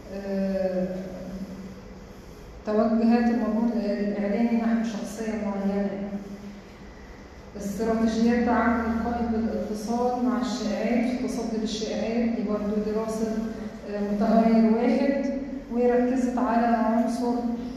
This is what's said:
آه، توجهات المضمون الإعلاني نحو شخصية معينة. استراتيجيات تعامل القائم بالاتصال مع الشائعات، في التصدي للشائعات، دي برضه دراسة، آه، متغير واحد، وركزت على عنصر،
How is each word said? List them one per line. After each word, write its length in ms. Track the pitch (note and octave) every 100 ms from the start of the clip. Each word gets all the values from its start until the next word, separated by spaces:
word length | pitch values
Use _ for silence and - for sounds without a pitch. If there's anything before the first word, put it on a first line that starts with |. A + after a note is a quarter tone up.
| -
آه، 720 | G3 G3 G3 G3 F#3+ F#3 F#3 F#3 - - - - - - - - - - - - - - - - - G#3+
توجهات 640 | G#3+ A#3 A3+ A3+ A#3+ A3+
المضمون 420 | - G#3+ G#3+ A#3 G#3
الإعلاني 880 | G3+ G3+ G3+ G#3 G3+ A3+ A#3 A3+
نحو 220 | A3+ A3+
شخصية 480 | F#3+ G3 - - A3
معينة. 580 | G#3 G3+ G3 G3 G3 G3+ G3 G3+ G3 - - - - - - - - - - - - - G3+
استراتيجيات 880 | G3+ - A3+ A3+ A3+ A3 A#3 A#3+ A#3+
تعامل 380 | A#3 A#3 A#3 A3+
القائم 420 | A3+ A#3+ A3+ A3+
بالاتصال 920 | A3 A3 G3+ G#3 G#3 - A#3+ B3 B3 B3
مع 160 | A3
الشائعات، 680 | - - G#3 G3+ A3+ A#3 B3+
في 160 | B3+ -
التصدي 320 | A#3 A3 A3
للشائعات، 680 | G#3+ - G#3 G#3+ A3+ A#3+ A#3
دي 140 | G#3 G3+
برضه 260 | G#3 G3+ G#3+ G#3
دراسة، 520 | G#3+ A3 A3+ G#3+ A3+ A3 G#3 G#3 - G#3
آه، 80 | G#3
متغير 720 | G3+ G#3 A3+ A3+ A3+ A3+ G#3+
واحد، 520 | A#3 C4 C4+ C#4 - - - - C4 -
وركزت 640 | A#3+ A#3+ B3 B3 C4 B3 A#3
على 300 | A3 A#3 A#3
عنصر، 680 | A3+ A3 A#3 - - A#3+ A#3+ A#3 - -